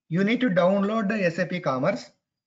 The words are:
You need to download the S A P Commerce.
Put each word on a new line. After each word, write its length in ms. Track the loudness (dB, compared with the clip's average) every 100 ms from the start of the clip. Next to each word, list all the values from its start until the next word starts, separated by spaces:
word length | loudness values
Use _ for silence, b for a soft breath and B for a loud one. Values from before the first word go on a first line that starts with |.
| -4
You 160 | 0
need 160 | 0 2
to 100 | 2
download 600 | 4 4 4 0 -2 -2
the 120 | 0 -2
S 140 | -2
A 60 | -4
P 140 | -4
Commerce. 500 | -4 -2 -2 -4 -8 _ _ _